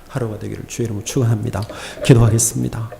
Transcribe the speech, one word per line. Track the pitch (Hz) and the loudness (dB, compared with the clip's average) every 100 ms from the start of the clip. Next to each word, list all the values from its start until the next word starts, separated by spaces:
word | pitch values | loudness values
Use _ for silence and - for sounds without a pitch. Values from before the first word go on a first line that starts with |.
| - | -8
하루가 | 131 113 104 | -4 -4 -6
되기를 | 104 98 - | -8 -8 -8
주의 | - 117 | -4 -4
이름으로 | 104 - | -4 -2
축원합니다. | 139 117 110 113 95 104 - - - - | 2 2 2 0 -4 -6 -10 -12 -2 4
기도하겠습니다. | 120 113 110 - 127 123 113 110 | 6 6 4 2 -2 -4 -4 -10